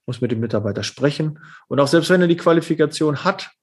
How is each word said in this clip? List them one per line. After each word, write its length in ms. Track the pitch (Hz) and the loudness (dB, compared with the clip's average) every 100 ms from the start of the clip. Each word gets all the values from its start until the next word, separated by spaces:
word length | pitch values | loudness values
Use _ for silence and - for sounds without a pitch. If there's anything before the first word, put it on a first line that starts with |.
| - | -12
musst 160 | 123 | -6
mit 100 | 123 | -4
dem 80 | 113 | -2
Mitarbeiter 420 | 113 110 104 98 | -2 -2 -2 -4
sprechen. 560 | 107 - 135 147 156 151 - - _ | -8 -4 -2 -2 -6 -6 -16 -20 _
Und 120 | 127 | 0
auch 80 | 143 | 2
selbst 220 | 170 160 | 2 4
wenn 120 | 180 | 2
er 60 | 175 | 4
die 80 | 170 | 2
Qualifikation 880 | 175 165 156 160 151 - 156 139 | 2 2 2 0 0 0 -2 0
hat 260 | 175 196 - _ | -2 -4 -10 _